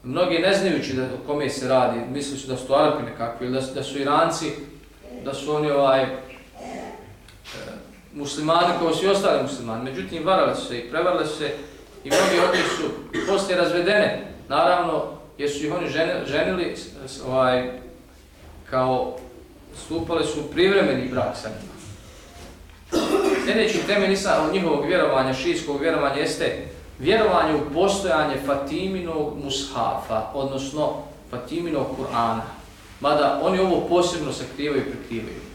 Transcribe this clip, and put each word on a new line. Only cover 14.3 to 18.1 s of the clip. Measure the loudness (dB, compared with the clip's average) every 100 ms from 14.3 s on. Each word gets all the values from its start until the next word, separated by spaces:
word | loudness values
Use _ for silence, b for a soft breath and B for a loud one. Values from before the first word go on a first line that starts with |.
| -16 -2
naravno, | 2 4 4 2 -2 -4 -10 -18 -4
jer | -4
su | -2 -2
ih |
oni | -2 -2
žene-, | 0 0 0 -2
ženili, | 0 0 0 -2 -6
s-, | -12 -14 -14
s-, | -10 -2
ovaj, | 2 4 4 0 -8 -14 -20 -20